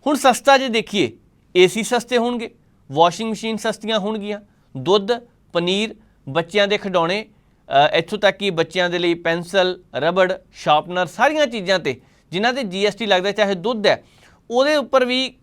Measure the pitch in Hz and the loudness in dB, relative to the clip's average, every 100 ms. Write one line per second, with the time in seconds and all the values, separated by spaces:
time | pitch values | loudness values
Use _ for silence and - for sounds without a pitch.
0 | - 294 269 233 - 277 262 226 - 202 | 0 2 2 2 4 4 4 -2 -2 -2
1 | 127 - _ _ _ 180 180 220 214 240 | -2 -4 _ _ _ 4 4 2 -2 -4
2 | 233 247 233 240 226 _ _ _ _ 139 | 0 -2 -2 -4 -10 _ _ _ _ 2
3 | 170 170 226 214 220 220 226 220 214 220 | 2 2 -6 -6 -6 -4 -4 -6 -4 -4
4 | 196 220 202 208 - _ _ 131 131 208 | -2 -6 -8 -10 -14 _ _ -8 2 2
5 | 196 233 233 _ _ 175 175 196 220 - | 2 -4 -6 _ _ -4 0 -2 -4 -8
6 | _ _ - 139 170 208 202 208 202 180 | _ _ -6 -4 -2 0 0 0 -2 -2
7 | 165 202 220 _ _ _ - 135 147 160 | 0 -2 -6 _ _ _ 0 2 4 2
8 | 160 214 202 196 202 165 165 185 180 175 | -2 0 0 0 -4 -2 -4 -2 -2 0
9 | 175 170 170 170 170 196 180 180 _ 127 | -2 -2 -2 -4 -2 0 0 -2 _ -4
10 | 151 180 185 185 _ - 175 151 156 180 | -2 2 0 0 _ -8 0 0 0 -4
11 | 180 - 262 311 285 233 180 190 147 120 | -4 0 0 2 -2 -4 -2 -2 -2 -8
12 | _ _ _ 170 226 254 220 185 208 202 | _ _ _ -2 -2 -2 -6 -2 -2 -2
13 | 220 185 185 202 202 190 190 233 202 120 | 0 2 2 0 0 0 -4 0 2 0
14 | - _ - _ _ 240 277 302 262 269 | -4 _ -20 _ _ 0 2 2 2 0
15 | 254 254 262 - | 2 -2 -4 -8